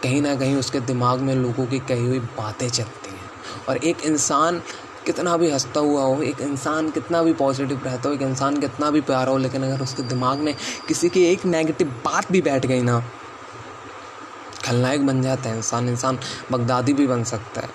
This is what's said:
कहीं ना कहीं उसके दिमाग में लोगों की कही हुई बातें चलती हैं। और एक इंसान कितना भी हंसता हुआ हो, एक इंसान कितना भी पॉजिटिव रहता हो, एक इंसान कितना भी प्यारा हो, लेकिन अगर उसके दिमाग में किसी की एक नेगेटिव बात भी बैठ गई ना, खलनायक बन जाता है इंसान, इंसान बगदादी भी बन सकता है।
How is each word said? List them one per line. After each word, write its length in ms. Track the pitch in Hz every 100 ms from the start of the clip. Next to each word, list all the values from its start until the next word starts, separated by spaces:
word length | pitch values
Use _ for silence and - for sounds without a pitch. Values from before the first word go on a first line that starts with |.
कहीं 180 | 131 135
ना 140 | 147 139
कहीं 200 | 135 139
उसके 240 | 123 139
दिमाग 400 | 120 123 123 127
में 160 | 135 131
लोगों 300 | 123 120 127
की 140 | 135
कही 280 | 131 123 120
हुई 120 | 127
बातें 500 | 113 - 107 110 123
चलती 400 | 117 110 - -
हैं। 80 | 95 95 - - - -
और 80 | 131
एक 240 | 160 170
इंसान 600 | 151 151 - 143 160 175 - - - - -
कितना 320 | - 175 170
भी 140 | 170
हंसता 280 | 139 131 151
हुआ 220 | 151 143
हो, 200 | 135 135
एक 200 | 139 -
इंसान 480 | 139 139 151 156 160
कितना 340 | 151 123 165
भी 100 | 165
पॉजिटिव 480 | 160 135 131 139 139 135
रहता 240 | 127 139
हो, 60 | 143
एक 60 |
इंसान 360 | 135 131 139 143
कितना 340 | 139 135 151
भी 100 | 151
प्यारा 300 | 143 131 127
हो, 60 | 135
लेकिन 260 | 131 135
अगर 180 | 135 135
उसके 220 | 131 -
दिमाग 340 | 123 127 127 139
में 180 | 151 139 - - -
किसी 220 | 156 170
की 140 | 180 170
एक 200 | 185 190
नेगेटिव 420 | 160 160 156 165
बात 440 | 117 156 165 196
भी 100 | 185
बैठ 240 | 151 135 127
गई 160 | 127
ना, 220 | 120 120 120 - - - - - - - - - - - - - - - -
खलनायक 420 | 120 123 143 139
बन 140 | 131
जाता 280 | 131 131 117
है 80 | 113
इंसान, 320 | 110 117 123
इंसान 300 | 120 131 127 - - -
बगदादी 420 | 131 117 127 123
भी 140 | 139 143
बन 160 | 123
सकता 380 | 113 110 - 117
है। 80 | 120